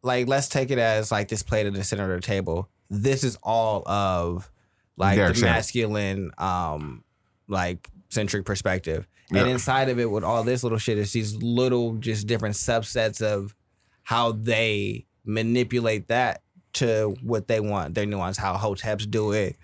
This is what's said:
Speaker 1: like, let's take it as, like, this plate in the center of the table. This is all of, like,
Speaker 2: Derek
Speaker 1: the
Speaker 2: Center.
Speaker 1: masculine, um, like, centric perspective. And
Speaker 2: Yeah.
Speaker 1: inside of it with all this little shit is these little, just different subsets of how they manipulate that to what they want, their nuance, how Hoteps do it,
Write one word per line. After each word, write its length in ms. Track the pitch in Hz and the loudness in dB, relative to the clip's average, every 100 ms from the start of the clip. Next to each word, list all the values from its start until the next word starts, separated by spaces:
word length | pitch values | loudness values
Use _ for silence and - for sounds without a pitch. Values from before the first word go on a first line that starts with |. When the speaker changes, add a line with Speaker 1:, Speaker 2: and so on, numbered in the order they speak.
Speaker 1:
like, 260 | 127 127 123 | 2 0 2
let's 200 | 135 135 | 2 2
take 240 | 147 127 | 0 0
it 80 | 127 | 2
as, 320 | 113 110 110 | 4 2 0
like, 160 | 107 104 | -2 0
this 160 | 110 | -4
plate 220 | - 110 104 | 0 0 0
in 60 | |
the 100 | 98 | -2
center 280 | 95 101 95 | -2 -2 -2
of 100 | 90 | -2
the 40 | 95 | -2
table. 440 | 101 92 82 - _ _ | -2 0 -4 -6 _ _
This 340 | 101 117 131 131 | 0 2 2 0
is 120 | - | -2
all 440 | - 113 113 104 - | 0 2 2 0 0
of, 640 | 101 98 90 87 87 - _ _ _ _ - | 0 2 2 0 -4 -8 _ _ _ _ -2
like, 220 | 95 101 | 4 6
Speaker 2:
Derek 160 | 92 113 | 6 6
Speaker 1:
the 40 | |
Speaker 2:
Center. 100 | 104 | 4
Speaker 1:
masculine, 800 | 117 113 123 110 104 101 98 90 - | 4 2 0 0 0 -2 -4 -6 -4
um, 680 | 95 90 85 76 76 58 _ _ _ _ - | -2 -2 -2 -4 -8 -12 _ _ _ _ -6
like, 380 | 95 90 90 - - _ | -2 -2 -4 -12 -20 _
centric 360 | 120 104 104 92 | -2 -2 -2 -2
perspective. 600 | 98 101 92 82 80 - _ _ | -2 0 -2 -2 -6 -6 _ _
And 100 | 95 | 2
Speaker 2:
Yeah. 80 | 123 | 4
Speaker 1:
inside 420 | 127 - 135 135 | 2 0 2 2
of 100 | 120 | 0
it 100 | 117 | 0
with 140 | 104 | 0
all 180 | 85 117 | 0 0
this 200 | 113 127 | 2 0
little 140 | 120 110 | 0 0
shit 200 | 117 107 | 0 0
is 140 | 101 | 0
these 240 | 117 107 107 | -2 -2 -4
little, 600 | 117 120 127 123 117 113 | 0 2 2 2 0 -2
just 320 | 113 110 104 | -2 -4 0
different 280 | 117 107 104 | 0 0 -2
subsets 680 | - 117 107 123 110 107 | 0 0 0 0 -2 0
of 320 | 107 104 98 - _ _ _ _ | -2 -2 -4 -14 _ _ _ _
how 280 | - 117 117 | -2 0 2
they 760 | 110 110 110 113 104 101 110 - _ 110 | 0 0 2 2 2 -2 -4 -10 _ -4
manipulate 800 | 110 113 123 120 123 117 107 - | -2 2 2 2 0 0 0 0
that 360 | 117 123 - _ _ _ | 0 0 -2 _ _ _
to 400 | - 123 110 107 98 | -2 2 2 0 -4
what 280 | 123 113 - | -2 -4 0
they 100 | 113 | 0
want, 340 | 104 101 76 85 | 0 -2 -2 -2
their 100 | 104 | -2
nuance, 320 | 101 90 98 | -2 -4 -2
how 180 | 98 92 | -2 -2
Hoteps 540 | 107 98 113 104 107 | -2 -4 -4 -4 -2
do 220 | 110 107 | -2 0
it, 240 | 107 95 - | 0 -2 -6